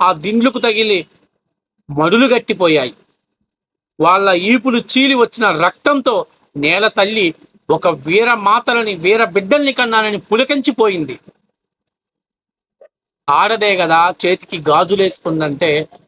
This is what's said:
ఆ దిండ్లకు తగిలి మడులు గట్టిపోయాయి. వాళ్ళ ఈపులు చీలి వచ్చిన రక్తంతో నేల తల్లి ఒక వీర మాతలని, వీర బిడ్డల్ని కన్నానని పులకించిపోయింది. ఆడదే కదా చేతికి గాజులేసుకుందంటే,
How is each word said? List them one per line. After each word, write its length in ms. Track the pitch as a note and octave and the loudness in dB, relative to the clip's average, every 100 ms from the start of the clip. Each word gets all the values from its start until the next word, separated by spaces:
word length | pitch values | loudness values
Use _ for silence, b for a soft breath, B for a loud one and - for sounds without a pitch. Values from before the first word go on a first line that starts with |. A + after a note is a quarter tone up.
ఆ 120 | F#3 | -2
దిండ్లకు 460 | E3+ F3 A3+ B3 A#3+ | 0 -2 0 0 0
తగిలి 480 | A#3 G#3+ A3 F#3+ D#3 _ _ _ _ _ _ _ - | -2 0 0 -2 -4 _ _ _ _ _ _ _ -12
మడులు 380 | C#3+ D#3+ A3+ C4 | -2 0 2 2
గట్టిపోయాయి. 680 | A#3+ - F#3 F3 D3+ B2+ - _ _ _ _ _ _ _ _ _ - | 2 -2 -2 2 2 -2 -8 _ _ _ _ _ _ _ _ _ -2
వాళ్ళ 300 | D#3+ F#3 G3 | 2 4 4
ఈపులు 480 | F3+ G3 B3 B3+ A#3 | 2 2 0 0 -2
చీలి 380 | A3+ B3+ C4+ C4 | -2 0 2 2
వచ్చిన 360 | A#3 - G#3 D#3 F3+ | 0 0 -2 0 -2
రక్తంతో 600 | - - C#4+ B3+ G3+ - _ _ C#3+ | 0 -2 0 0 -2 -6 _ _ -4
నేల 300 | D3 F3+ G#3+ | -2 0 0
తల్లి 480 | G#3+ G3+ A3 F3 - _ _ - | 0 -2 0 -2 -4 _ _ -4
ఒక 180 | D#3 F3+ | -2 0
వీర 460 | D3+ D3 F#3+ A#3+ | -2 -2 0 2
మాతలని, 600 | A#3 G3+ A3 A#3+ A#3+ G#3+ | 0 0 0 0 -2 -2
వీర 300 | F#3 F3 A3 | -2 0 2
బిడ్డల్ని 500 | G#3+ F#3 F#3+ C#4+ C#4+ | 2 -2 0 0 0
కన్నానని 440 | C4 A#3+ A3+ G#3+ G#3 | -2 0 0 0 -4
పులకించిపోయింది. 1040 | - A3 C4 C#4+ C4 A#3+ G#3+ F3+ C#3+ A#2+ - _ _ _ _ _ _ _ _ _ _ _ _ _ _ _ - _ _ _ - | -4 -2 0 -2 -2 0 0 0 -6 -10 -18 _ _ _ _ _ _ _ _ _ _ _ _ _ _ _ -20 _ _ _ -2
ఆడదే 460 | D3 G3+ A3 G#3 F#3 | 0 0 0 0 0
కదా 380 | E3 E3 F3 F3+ F3 | 2 2 2 0 -2
చేతికి 320 | F3+ - F3+ D3+ | -4 -6 -8 0
గాజులేసుకుందంటే, 1160 | D3+ F3 G3 F#3+ - F3 D#3+ D#3 C#3 E3+ D3 - - | 2 2 0 -2 -2 -6 -4 -4 -2 -2 -2 -4 -14